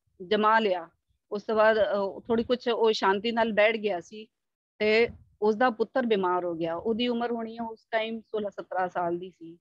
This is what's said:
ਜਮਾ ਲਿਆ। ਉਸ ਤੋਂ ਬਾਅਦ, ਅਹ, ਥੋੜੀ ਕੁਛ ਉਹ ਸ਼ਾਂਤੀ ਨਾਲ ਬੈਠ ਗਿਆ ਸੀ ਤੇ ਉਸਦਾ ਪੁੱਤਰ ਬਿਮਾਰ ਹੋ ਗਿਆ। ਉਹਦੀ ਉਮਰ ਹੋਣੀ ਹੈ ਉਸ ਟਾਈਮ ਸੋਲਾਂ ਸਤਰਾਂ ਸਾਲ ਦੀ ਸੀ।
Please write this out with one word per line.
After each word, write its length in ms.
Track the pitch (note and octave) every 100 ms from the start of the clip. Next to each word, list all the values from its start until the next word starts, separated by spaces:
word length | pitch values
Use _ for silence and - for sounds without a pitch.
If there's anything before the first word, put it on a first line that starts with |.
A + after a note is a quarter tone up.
| _ - F3+
ਜਮਾ 320 | G#3 G#3+ A3+
ਲਿਆ। 300 | G#3 F3+ E3 _ _ _ -
ਉਸ 100 | G#3
ਤੋਂ 140 | - A3
ਬਾਅਦ, 220 | A3 A3
ਅਹ, 420 | F#3 G3+ G3 -
ਥੋੜੀ 240 | - A3+
ਕੁਛ 240 | A3+ A#3+ B3
ਉਹ 240 | A3 A3+
ਸ਼ਾਂਤੀ 400 | G#3+ A#3 G3+ A#3
ਨਾਲ 200 | A3+ A3+
ਬੈਠ 240 | G3+ G#3+ A3+
ਗਿਆ 240 | G#3 F3
ਸੀ 280 | - G#3+ A3 _ _ _ _ -
ਤੇ 300 | G#3+ A3 A#3 - _ -
ਉਸਦਾ 280 | G#3 G#3+ B3+
ਪੁੱਤਰ 360 | A3 A3 C4 A#3+
ਬਿਮਾਰ 380 | G3+ F3+ F3+
ਹੋ 100 | F3
ਗਿਆ। 200 | E3 E3
ਉਹਦੀ 340 | E3+ A3+ A3 B3
ਉਮਰ 240 | A#3 A#3
ਹੋਣੀ 260 | A#3 A3+ A#3
ਹੈ 40 |
ਉਸ 240 | A3+ A3 -
ਟਾਈਮ 300 | A3+ A3 A3+
ਸੋਲਾਂ 300 | - G#3+ G#3
ਸਤਰਾਂ 380 | F#3+ F3 F3+ F3+
ਸਾਲ 300 | F3+ E3+ F3
ਦੀ 120 | F#3
ਸੀ। 280 | - E3 E3+